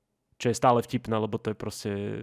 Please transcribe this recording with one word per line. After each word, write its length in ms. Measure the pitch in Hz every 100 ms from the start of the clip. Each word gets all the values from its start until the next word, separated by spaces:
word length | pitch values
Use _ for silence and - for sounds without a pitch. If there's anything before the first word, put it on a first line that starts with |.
| _ _ _ -
Čo 160 | 123
je 80 | 110
stále 240 | 131 120
vtipné, 320 | - 120 110 110
lebo 240 | 107 107
to 140 | 110
je 20 | 104
proste 340 | 107 - 107 101 104 104